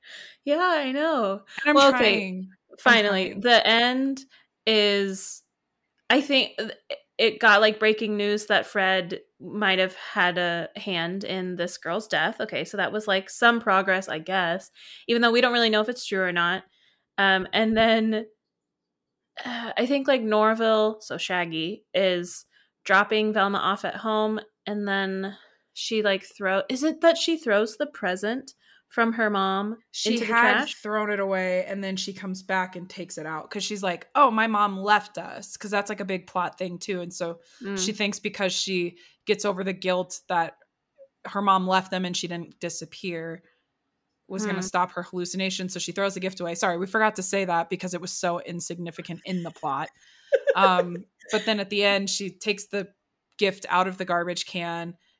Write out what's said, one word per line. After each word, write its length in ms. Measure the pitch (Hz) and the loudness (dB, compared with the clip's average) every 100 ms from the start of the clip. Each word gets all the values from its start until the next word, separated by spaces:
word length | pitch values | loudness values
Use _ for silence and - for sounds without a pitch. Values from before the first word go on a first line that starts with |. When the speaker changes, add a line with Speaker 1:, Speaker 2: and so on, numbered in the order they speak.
| - - - - | -20 -20 -20 -10
Speaker 1:
Yeah, 140 | - 302 | -2 2
I 320 | 359 320 269 | 2 2 0
know. 520 | 269 311 302 202 196 - - | -2 0 0 0 -2 -8 -4
Speaker 2:
And 80 | 285 | 4
I'm 60 | 294 | 8
Speaker 1:
Well, 200 | 277 254 | 8 8
okay, 240 | 226 196 | 4 2
Speaker 2:
trying. 300 | 190 185 185 - _ | -2 -6 -10 -16 _
I'm 60 | - | 0
Speaker 1:
finally, 520 | 254 233 208 190 185 | 6 6 6 2 0
Speaker 2:
trying. 100 | - | -2
Speaker 1:
the 260 | 240 233 - | 6 6 6
end 540 | 226 240 254 269 269 - _ _ _ - | 4 4 2 -2 -4 -10 _ _ _ 0
is, 760 | 220 208 202 196 190 - - _ _ _ _ _ _ _ | 4 4 2 0 -4 -8 -10 _ _ _ _ _ _ _
I 100 | 262 | 2
think, 400 | 285 269 233 - 220 - _ - _ - | 4 2 0 -4 -8 -10 _ -14 _ 0
it 220 | 220 220 | 2 4
got, 220 | 226 208 | 6 8
like, 180 | 220 214 | 6 4
breaking 380 | 214 214 220 208 | 2 2 0 -2
news 300 | 202 208 208 | 0 0 2
that 200 | 196 - | 0 2
Fred 540 | 208 190 190 175 180 - _ | 0 2 2 0 -8 -12 _
might 400 | 185 208 202 185 | -10 -2 0 2
have 160 | 185 185 | 2 -2
had 420 | - 214 180 175 | -8 0 0 2
a 300 | 175 170 165 - | 0 -2 -6 -10
hand 480 | 202 180 170 190 | -6 -4 -4 -6
in 320 | 202 185 185 180 | -6 -6 -6 -4
this 220 | 175 - | -6 -6
girl's 320 | 160 180 220 | -6 -6 -2
death. 320 | 160 165 - | 0 0 -2
Okay, 240 | 220 139 156 | -6 -6 -6
so 100 | 202 | -4
that 160 | 175 | -4
was, 160 | 214 214 | -4 0
like, 220 | 190 196 | -2 -2
some 320 | - 240 233 | 2 4 4
progress, 480 | 220 190 196 185 190 | 2 2 2 0 -2
I 100 | 156 | -8
guess, 520 | 160 190 175 180 - - - - - | -2 -2 0 -2 -6 -20 -20 -18 -2
even 140 | 233 | 2
though 100 | 233 | 4
we 80 | 233 | 4
don't 140 | 247 | 4
really 160 | 240 226 | 4 4
know 100 | 214 | 2
if 80 | 220 | 0
it's 180 | 247 - | -4 -4
true 140 | 196 | -2
or 120 | 185 | 0
not. 300 | 175 170 185 - _ _ _ _ - | 0 0 -2 -6 _ _ _ _ 0
Um, 300 | 196 190 185 | 2 2 2
and 240 | - 220 220 | 0 2 4
then, 480 | 226 226 220 220 220 _ _ _ _ _ _ _ _ _ _ - 254 | 4 4 2 0 -4 _ _ _ _ _ _ _ _ _ _ -14 -10
uh, 260 | 240 226 - | -8 -6 -2
I 80 | 247 | 0
think, 200 | 277 269 | 0 2
like, 160 | 262 | 2
Norville, 800 | 220 214 214 226 226 220 214 214 | 2 4 4 4 4 4 2 0
so 180 | - - | -8 -8
Shaggy, 680 | - 180 175 160 160 202 _ | -4 -2 -2 -4 -6 -8 _
is 500 | 180 190 180 175 - - _ _ _ | 0 2 2 -2 -8 -12 _ _ _
dropping 480 | - 190 208 214 214 | 2 4 4 2 0
Velma 280 | 214 196 202 | 2 2 0
off 260 | - 202 190 | -2 -2 -4
at 100 | - | -6
home, 460 | 226 214 214 214 - _ - | -2 0 0 -2 -8 _ -8
and 200 | 208 202 | -6 -2
then 520 | 196 190 190 190 196 _ _ _ | -2 -2 -4 -6 -10 _ _ _
she, 300 | - - 220 | -12 -4 0
like, 200 | 208 190 | 2 0
throw-, 400 | - - 196 190 - | -4 -6 -2 -2 -2
is 160 | 262 | -2
it 160 | 302 311 | -2 4
that 180 | 330 330 | 4 4
she 200 | - 320 | 0 -2
throws 400 | 240 202 220 - | 2 2 2 -2
the 80 | 294 | -6
present 640 | - 190 185 208 254 277 - _ _ _ | -4 -4 -2 -4 -6 -8 -20 _ _ _
from 240 | - 226 | 0 0
her 160 | 226 220 | 2 0
mom 480 | 202 190 190 202 226 _ | 0 0 0 -4 -8 _
Speaker 2:
She 240 | - 220 226 | -6 -2 0
Speaker 1:
into 100 | 220 | 2
the 80 | |
Speaker 2:
had 180 | 233 247 226 | 4 6 4
Speaker 1:
trash? 200 | 294 - | 0 -6
Speaker 2:
thrown 340 | 214 214 208 | -4 -4 -2
it 120 | 202 | -2
away, 420 | 196 190 185 185 180 | -2 -2 0 -2 -2
and 160 | 196 | -6
then 140 | 190 190 | -6 -6
she 160 | 196 | -8
comes 320 | 190 196 185 | -8 -8 -10
back 320 | - 190 185 180 | -4 -2 -2 -8
and 140 | 180 | -14
takes 280 | - 180 - | -14 -12 -10
it 80 | 156 | -8
out 240 | 156 - | -10 -8
'cause 140 | 208 | -8
she's 180 | 185 208 | -6 -4
like, 280 | 190 170 - | -4 -4 -4
"Oh, 160 | 277 277 | 4 4
my 180 | 220 226 | 4 2
mom 300 | 214 208 190 | 2 2 0
left 400 | 196 208 202 - | 2 2 2 -10
us," 380 | 180 - 202 - | -12 -14 -14 -14
'cause 160 | 208 | -4
that's, 160 | 202 202 | -4 -2
like, 140 | 208 | -6
a 40 | 190 | -4
big 220 | 190 185 | -6 -4
plot 300 | 185 175 - | -4 -4 -4
thing 200 | 185 175 | -8 -8
too. 220 | - 185 | -8 -8
And 120 | 175 | -8
so 260 | - 170 170 _ - | -8 -8 -8 _ -14
Speaker 1:
Mm. 160 | 202 196 | -8 -4
Speaker 2:
she 100 | 185 | -4
thinks 260 | 208 208 202 | -2 -4 -4
because 320 | 214 202 190 | -8 -4 -4
she 460 | 185 - 185 175 - - _ - | -2 -2 -2 -4 -8 -20 _ -4
gets 200 | 208 208 | -2 0
over 180 | 185 | -2
the 80 | 190 | -4
guilt 480 | 190 185 180 180 - - | -4 -2 -2 -2 -10 -4
that 300 | 175 165 - _ _ _ _ - _ - | -2 -2 -6 _ _ _ _ -20 _ -8
her 160 | 202 | -2
mom 240 | 202 190 185 | 2 2 4
left 240 | 185 185 | 0 0
them 140 | 185 | -4
and 140 | 185 180 | -4 -4
she 100 | 170 | -6
didn't 320 | 175 170 - | -8 -12 -12
disappear 840 | 170 170 156 - 190 170 165 165 _ _ _ _ _ _ _ _ _ | -10 -10 -12 -12 -8 -8 -8 -12 _ _ _ _ _ _ _ _ _
was 180 | 190 208 | -6 -4
gonna 120 | 185 | -2
Speaker 1:
Hmm. 60 | 190 | -2
Speaker 2:
stop 260 | 180 180 | 0 0
her 120 | - | -4
hallucination. 640 | 180 180 175 190 190 185 185 | -8 -6 -6 -4 -4 -4 -6
So 100 | 180 | -6
she 140 | - | -6
throws 220 | 170 196 190 | -2 -2 -2
the 40 | |
gift 220 | 185 185 | -6 -6
away. 140 | 175 170 | -6 -2
Sorry, 220 | 208 170 | 0 0
we 80 | 190 | -2
forgot 300 | 220 214 214 | 0 0 0
to 80 | |
say 220 | 185 196 185 | -2 -2 0
that 240 | 170 170 | -2 -2
because 240 | 180 185 | -6 -6
it 80 | 175 | -8
was 100 | 175 | -6
so 280 | - 180 175 | -4 -2 -2
insignificant 840 | - 175 - 175 170 160 175 165 - | -6 -10 -8 -8 -10 -10 -12 -12 -6
in 180 | 185 | -6
the 80 | 165 | -6
plot. 380 | 160 151 135 156 - _ _ _ 539 - | -8 -6 -4 -6 -12 _ _ _ 0 2
Um, 520 | 180 190 180 180 175 - _ | 4 6 4 0 -4 -14 _
Speaker 1:
<laughs> 140 | - | -4
Speaker 2:
but 140 | 220 214 | -2 0
then 160 | 214 | -2
at 80 | 196 | -2
the 160 | 202 202 | 0 2
end, 240 | 196 196 | 2 0
she 200 | - 202 | -4 -6
takes 360 | - - 202 - | -8 -6 -4 -4
the 260 | 202 175 _ _ _ _ - | -6 -6 _ _ _ _ -2
gift 280 | 196 190 - | -2 -2 -2
out 180 | 180 185 | 0 0
of 100 | 185 | -2
the 80 | 185 | -2
garbage 400 | 175 175 175 - | -2 -2 -6 -6
can 520 | 180 170 170 170 175 _ _ | -6 -6 -6 -8 -12 _ _